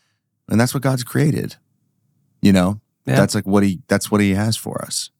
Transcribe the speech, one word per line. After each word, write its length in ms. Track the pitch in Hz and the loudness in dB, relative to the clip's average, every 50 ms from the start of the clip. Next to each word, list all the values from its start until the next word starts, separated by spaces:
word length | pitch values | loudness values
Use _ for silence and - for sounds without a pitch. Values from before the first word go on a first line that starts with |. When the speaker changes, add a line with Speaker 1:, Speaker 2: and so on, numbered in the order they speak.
| _ _ _ _ _ _ _ _ _ - | _ _ _ _ _ _ _ _ _ -2
Speaker 1:
And 100 | - 110 | 2 2
that's 140 | 120 - - | 2 2 0
what 100 | 139 120 | -2 -2
God's 200 | 135 131 123 120 | -2 -2 -2 -4
created, 540 | - - 131 147 156 - - - - - _ _ _ _ _ _ _ _ _ _ _ _ _ _ _ _ - | -4 -2 0 0 0 0 -2 -4 -8 -10 _ _ _ _ _ _ _ _ _ _ _ _ _ _ _ _ 0
you 120 | - 101 95 | 2 4 4
know? 260 | 92 90 92 104 107 _ _ _ _ - | 4 4 2 -2 -4 _ _ _ _ -4
Speaker 2:
Yeah. 100 | 131 127 | -2 2
Speaker 1:
That's, 200 | - 98 101 - | 2 2 2 0
like, 100 | 107 - | -2 -2
what 180 | 98 98 101 101 | 2 2 2 2
he, 180 | 98 90 - - | 2 0 -2 -2
that's 220 | - 101 101 - - | -2 -2 -2 0 0
what 120 | 107 104 | 0 2
he 120 | 104 98 95 | 2 2 2
has 220 | 101 107 113 113 | 0 0 -2 -4
for 240 | - - - - - | -4 -6 -8 -8 -8
us. 280 | - - - - - - _ | -8 -8 -8 -10 -10 -10 _